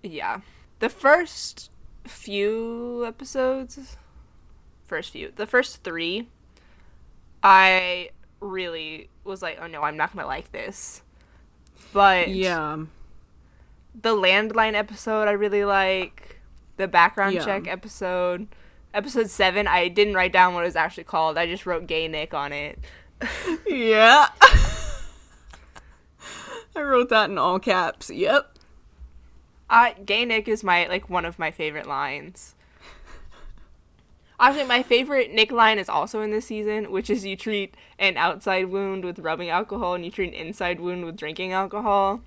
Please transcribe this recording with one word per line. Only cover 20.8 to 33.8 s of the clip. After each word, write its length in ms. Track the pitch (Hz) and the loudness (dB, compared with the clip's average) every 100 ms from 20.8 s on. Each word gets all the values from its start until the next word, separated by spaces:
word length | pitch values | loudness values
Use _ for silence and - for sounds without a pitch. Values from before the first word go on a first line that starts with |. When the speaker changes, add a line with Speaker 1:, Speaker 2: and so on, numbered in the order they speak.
| 160 - | -2 -4
Speaker 1:
called. 320 | 170 175 160 156 | -6 -2 0 0
I 80 | 170 | -2
just 200 | 180 - | -4 -6
wrote 200 | 170 175 | -6 -4
Gay 220 | 160 165 | -4 -4
Nick 240 | 156 156 | -6 -8
on 180 | 151 143 | -6 -6
it. 260 | 143 147 143 - - - _ | -8 -10 -12 -18 -18 -20 _
<laughs> 460 | - - - 330 - | -10 -8 -6 -6 -4
Speaker 2:
Yeah. 600 | 285 226 220 226 277 294 | -2 2 6 8 8 6
<laughs> 60 | - 466 - - - - - - - - - - - - - - - _ _ - - - 466 - | 8 8 10 6 0 -8 -10 -12 -16 -20 -20 -20 -20 -20 -20 -20 -20 _ _ -18 -18 -16 -16 -14
I 60 | 330 | -8
wrote 280 | 294 254 247 | 2 2 4
that 200 | 220 196 | 2 2
in 80 | 185 | 0
all 200 | 143 185 | 0 0
caps. 520 | 233 185 170 - - | 2 0 0 -4 -12
Yep. 460 | 127 190 277 - _ _ - _ _ - - - - _ _ _ | -4 2 2 2 _ _ -20 _ _ -20 -20 -20 -20 _ _ _
Speaker 1:
Uh, 220 | 233 240 226 | 4 4 0
Gay 200 | 202 208 | -4 -2
Nick 240 | 240 220 214 | 0 -2 -2
is 160 | 214 | -2
my, 220 | 196 175 170 | 2 2 2
like, 200 | 185 - | -4 -4
one 160 | 180 | -4
of 140 | 165 170 | -4 -6
my 120 | 160 | -8
favorite 340 | - 156 151 147 | -6 -8 -8 -8
lines. 680 | 139 143 139 165 185 - _ _ _ - - - - - - - - - - | -6 -6 -8 -14 -18 -20 _ _ _ -20 -20 -20 -20 -20 -18 -18 -18 -20 -20